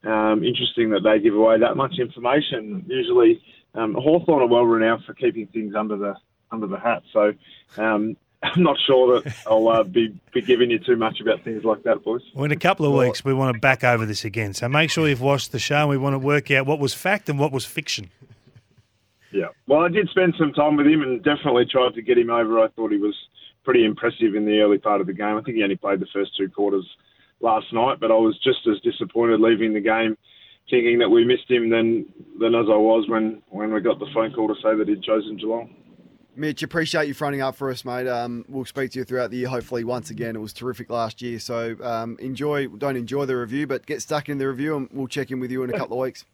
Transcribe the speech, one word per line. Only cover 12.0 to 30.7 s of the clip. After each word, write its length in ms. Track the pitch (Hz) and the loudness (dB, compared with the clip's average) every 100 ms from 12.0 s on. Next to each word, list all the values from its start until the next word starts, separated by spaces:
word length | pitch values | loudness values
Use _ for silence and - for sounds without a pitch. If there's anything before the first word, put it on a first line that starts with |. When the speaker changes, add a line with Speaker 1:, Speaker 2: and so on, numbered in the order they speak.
Speaker 1:
boys. 200 | - 117 - | -2 -6 -8
Speaker 2:
Well, 100 | 135 147 | -6 -4
in 60 | |
a 40 | 151 | 0
couple 300 | 175 190 151 | 0 2 2
of 80 | |
Speaker 3:
Well 120 | 143 127 | 2 2
Speaker 2:
weeks, 160 | - | 0
we 120 | 135 | -2
wanna 240 | 135 135 117 | 0 0 0
back 260 | - 127 | 2 2
over 220 | 127 120 110 | 2 0 0
this 180 | 104 | -6
again, 300 | 113 104 107 | -8 -6 -6
so 120 | 95 123 | -6 -2
make 240 | 143 156 | 0 0
sure 160 | - 156 | 0 0
you've 140 | 135 | 0
watched 320 | 131 139 - | 0 0 -2
the 60 | 123 | -8
show, 180 | - 147 | -2 0
and 80 | 151 | 0
we 80 | 139 | 0
wanna 200 | 139 135 | -2 -2
work 320 | 135 147 139 | 0 -2 2
out 140 | 139 135 | 0 0
what 120 | 151 | -2
was 160 | 139 | -2
fact 340 | - 180 202 - | -4 -4 -4 -4
and 100 | 143 | -2
what 140 | 147 | -2
was 140 | 135 113 | -2 -8
fiction. 420 | - 151 - 95 _ _ - _ _ _ _ _ _ _ _ _ | -10 -8 -8 -10 _ _ -20 _ _ _ _ _ _ _ _ _
Speaker 1:
Yeah. 160 | 101 87 - - | -4 -4 -8 2
Well, 140 | 143 | 2
I 80 | 170 | 4
did 200 | 175 190 | 2 0
spend 260 | - 185 165 | 2 2 2
some 140 | 156 | 0
time 240 | 139 147 151 | 2 2 4
with 100 | 143 | 4
him 160 | 156 | 4
and 200 | 135 123 | 2 -2
definitely 440 | 147 147 147 123 120 | 0 0 2 2 2
tried 280 | 135 127 | 2 2
to 80 | 117 | -2
get 160 | 113 120 | 2 2
him 120 | 117 | 4
over. 280 | 117 113 113 | 2 2 4
I 80 | 110 | 2
thought 220 | - 110 | 0 -2
he 80 | 104 | 0
was 160 | 104 101 - _ - _ | -2 -4 -14 _ -20 _
pretty 220 | - 127 | 2 4
impressive 500 | 110 - 117 - 110 | 4 2 -4 0 0
in 100 | 104 | 0
the 160 | 104 107 | 0 4
early 180 | 107 98 | 4 4
part 220 | 107 104 | 2 0
of 60 | 92 | -2
the 60 | |
game. 240 | 92 104 107 | -4 -4 -4
I 60 | |
think 140 | 110 113 | -4 -2
he 60 | |
only 140 | 101 92 | -2 -2
played 240 | 101 98 | -2 -4
the 60 | 95 | -4
first 240 | 98 98 - | -6 -6 -4
two 120 | 98 | -6
quarters 380 | 95 101 98 90 - _ _ _ _ | -2 -2 -2 -6 -20 _ _ _ _
last 260 | 117 - - | -2 0 -2
night, 280 | 113 123 127 | -2 -2 0
but 100 | 113 | 2
I 40 | 110 | 4
was 200 | 113 107 | 4 2
just 240 | 135 127 117 | 0 0 0
as 140 | 104 | 0
disappointed 600 | 117 - 104 113 117 113 | -2 -4 -6 -2 2 4
leaving 320 | 113 113 110 | 4 4 2
the 80 | 107 | 0
game 360 | 104 110 113 110 _ _ _ _ | 0 0 0 -4 _ _ _ _
thinking 300 | _ | _